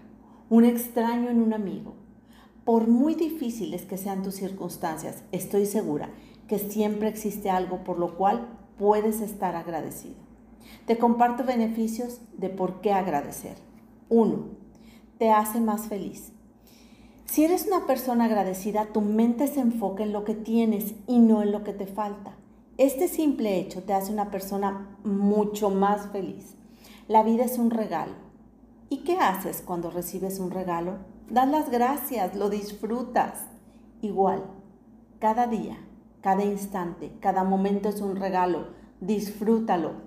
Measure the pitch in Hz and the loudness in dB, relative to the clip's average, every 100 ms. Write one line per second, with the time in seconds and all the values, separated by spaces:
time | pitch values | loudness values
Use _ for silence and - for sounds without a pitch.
0 | - - - - - 226 240 233 - 233 | -20 -20 -20 -20 4 8 8 6 -2 -2
1 | 226 240 240 233 220 214 190 - - - | 0 0 0 2 2 0 -4 -8 -12 -18
2 | - - - - - - - 226 226 240 | -20 -20 -20 -20 -20 -6 2 4 6 6
3 | 311 311 320 - 233 226 160 175 - 190 | 4 2 -2 -2 -6 -4 -6 -6 -8 -8
4 | 196 190 190 190 185 - 175 - 175 160 | -4 -4 -4 -6 -8 -6 -10 -6 -6 -6
5 | 135 - - 180 - 202 202 226 170 147 | -8 -12 -8 -8 -2 0 2 0 -2 -4
6 | - - - - - 202 196 214 208 208 | -6 -12 -20 -20 -4 -4 -2 0 0 0
7 | 214 208 208 - 196 185 175 180 - 170 | -2 -2 -6 -4 0 0 -2 -6 -4 -2
8 | 170 - 196 233 - - - - 202 214 | -2 0 2 2 -4 -16 -20 0 4 4
9 | 220 220 208 - 185 170 170 160 135 - | 2 -2 -6 -4 -4 -4 -6 -6 -6 -10
10 | - - - - - - - - - 233 | -16 -18 -20 -20 -20 -20 -20 -10 -2 2
11 | 233 233 240 240 254 240 220 226 220 240 | 4 4 2 2 -2 0 0 0 -2 -4
12 | 240 - - - 185 190 180 - 208 196 | -8 -10 -18 -8 -6 -2 -4 -2 0 0
13 | 185 143 - - - - - - - - | 0 -2 -4 -10 -14 -16 -20 -20 -20 -20
14 | - 233 202 147 - - - - - - | 2 4 4 2 -6 -14 -20 -20 -20 -20
15 | - - 226 214 220 233 226 208 - 202 | -20 0 4 4 4 0 0 0 -4 -8
16 | 170 - - - - _ - - - - | -8 -12 -18 -20 -20 _ -20 -20 -20 -20
17 | - - - - 320 359 415 359 - 262 | -20 -20 -4 2 4 2 2 0 0 -2
18 | 254 233 233 208 185 185 208 208 214 214 | 0 2 4 2 0 -2 -2 -2 -2 -2
19 | 208 214 233 233 285 294 233 - 190 196 | 0 2 2 2 0 2 0 0 -2 -2
20 | 214 208 208 214 220 226 220 202 - - | -4 -4 -4 -6 0 2 2 0 -4 -8
21 | - 240 226 214 208 202 202 202 196 196 | 2 6 8 8 4 0 -4 -8 -8 -6
22 | 208 202 - - - - - - 277 - | -6 -8 -14 -18 -20 -20 -14 2 2 4
23 | 349 - 302 - 214 180 - 185 190 196 | 0 2 0 2 0 0 -2 -8 -2 -2
24 | 196 214 208 190 - 196 196 196 - - | 0 -2 -2 -6 -4 -2 -2 -4 -10 -10
25 | 214 196 202 208 208 208 208 196 196 208 | -4 2 4 4 2 0 0 2 2 2
26 | - 202 170 - - - - - - - | -2 -8 -8 -10 -18 -20 -20 -20 -20 -20
27 | - 220 220 226 240 240 226 226 208 160 | 2 4 6 4 2 2 2 0 -2 -4
28 | - - - - - - - - - 277 | -4 -10 -18 -20 -20 -20 -20 -20 -8 -6
29 | - 349 220 185 180 - - 175 170 175 | -2 2 2 2 -6 -8 -6 -6 -4 -6
30 | 175 185 190 190 180 185 180 170 175 202 | -6 -6 -6 -4 -6 -4 -4 -4 -4 -8
31 | - - - 226 269 302 285 233 247 285 | -12 -20 -2 2 2 2 0 0 2 0
32 | - 233 185 196 202 208 202 - 214 240 | -4 -2 -2 -2 -2 -2 -6 -8 -6 -4
33 | 254 175 120 - - - - - - - | -2 -2 -2 -6 -16 -20 -20 -20 -20 -8
34 | 208 185 190 - - - - - - - | -4 2 2 2 -6 -14 -20 -20 -20 -20
35 | - - 214 226 240 214 - - - - | -20 -2 0 2 0 -2 -4 -10 -16 -20
36 | - - 196 190 202 196 - 196 170 165 | -20 -6 0 2 2 -2 -6 -6 -6 -8
37 | 151 - 196 190 190 190 196 202 208 202 | -14 -2 0 2 2 2 2 0 0 -2
38 | 196 190 190 180 180 160 - - - - | -4 -4 -2 0 2 0 -4 -14 -20 -10
39 | 180 208 190 - 214 226 220 175 151 - | -2 -2 -2 -2 2 2 2 0 0 -6